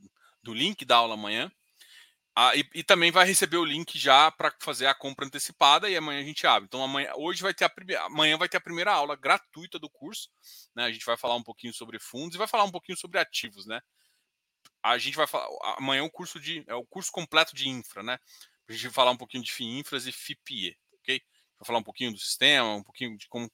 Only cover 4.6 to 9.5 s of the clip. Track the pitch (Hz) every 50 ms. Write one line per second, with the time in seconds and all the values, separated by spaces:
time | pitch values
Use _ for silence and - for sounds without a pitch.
4.6 | - - 143 117 131 135 135 - - 139 135 - 143 135 - 143 - - - _
5.6 | 156 143 143 - 202 208 190 165 156 151 143 143 139 147 151 - - 165 123 104
6.6 | 98 95 - 131 135 131 135 139 139 - - 127 151 170 185 165 180 196 180 -
7.6 | 185 170 - - 185 185 180 107 80 92 147 156 156 156 156 156 175 175 - 185
8.6 | - - 170 170 175 208 202 160 143 147 147 135 - 139 175 196 - _